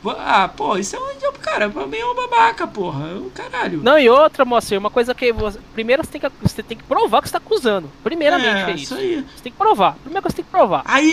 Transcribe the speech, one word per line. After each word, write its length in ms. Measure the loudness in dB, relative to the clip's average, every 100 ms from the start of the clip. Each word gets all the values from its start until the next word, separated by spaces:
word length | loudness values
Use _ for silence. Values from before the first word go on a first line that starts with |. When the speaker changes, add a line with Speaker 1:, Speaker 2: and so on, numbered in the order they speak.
Speaker 1:
Vou... 140 | -8 -6
ah, 300 | 0 2 2 -2
pô, 220 | -2 -2
isso 180 | -4 -8
é 40 |
um, 200 | -10 -6 -6 -6
cara, 280 | -6 -2 -2
pra 160 | -4 -8
mim 120 | -6
é 80 | -4
um 100 | -4
babaca, 500 | -2 2 2 0 -8
porra. 400 | -6 -8 -6 -8
É 60 | -10
um 140 | -12
caralho. 520 | -14 -10 -6 -4 -2
Speaker 2:
Não, 160 | 4 6
e 100 | 8
outra, 360 | 6 6 4 0
Moacir, 320 | 0 0 -4
uma 100 | -2
coisa 240 | -2 -2
que 200 | 0 -2
você, 260 | -2 -4 -6 -14
primeiro 280 | -8 0 0
você 80 | 0
tem 100 | -6
que, 100 | -8 -2
você 220 | -4 -4
tem 140 | -10 -10
que 60 | -4
provar 360 | 0 2 2
que 60 | 0
você 60 |
tá 40 | -6
acusando. 520 | -2 -2 0 -2 -4 -8
Primeiramente 460 | -6 0 2 2 2
Speaker 1:
É, 240 | 0 -2
Speaker 2:
é 40 | -6
isso. 80 |
Speaker 1:
isso 120 | -8 -6
aí. 300 | -4 -4 -6 -12
Speaker 2:
Você 80 |
tem 80 | -14
que 60 | 0
provar. 380 | 2 4 4 2
Primeira 260 | -8 -6
coisa, 140 | -6 -6
você 60 |
tem 40 | -4
que 60 |
provar. 320 | 2 2 2 2
Speaker 1:
Aí, 260 | 2 4